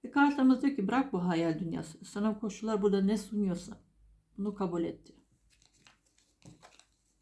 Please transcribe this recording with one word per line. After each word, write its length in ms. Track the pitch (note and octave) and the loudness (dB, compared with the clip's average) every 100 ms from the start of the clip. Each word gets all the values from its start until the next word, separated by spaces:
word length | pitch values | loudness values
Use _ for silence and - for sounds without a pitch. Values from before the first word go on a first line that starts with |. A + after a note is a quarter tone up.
Ve 80 | - | -2
kartlarımız 500 | C#4+ C#4+ C#4+ C4 B3+ | 4 4 6 4 6
diyor 140 | C#4 C#4 | 2 0
ki 120 | G3 | 0
bırak 260 | A#3+ C4+ | 0 0
bu 120 | F#3 F3+ | 0 0
hayal 320 | E3 E3+ D#3+ | 2 2 -2
dünyası. 460 | E3+ D#3+ D#3+ - - | -4 -6 -8 -14 -12
Sana 340 | G3+ G#3+ G#3 | -4 -2 -2
koşullar 420 | G#3+ - A3 G#3+ | -6 -6 -4 0
burada 200 | G3+ G3 | 2 4
ne 160 | F#3+ G#3 | 2 0
sunuyorsa 600 | - G#3 G3 F3 - - _ _ _ _ _ - | -2 -2 -2 -2 -8 -18 _ _ _ _ _ -8
bunu 180 | G3+ G3+ | -8 -4
kabul 280 | F#3 E3+ | -4 -2
et 220 | E3+ - - | -4 -6 -18
diyor. 120 | - _ _ _ _ _ _ - _ _ _ _ _ - - - _ _ _ _ _ | -20 _ _ _ _ _ _ -20 _ _ _ _ _ -20 -20 -20 _ _ _ _ _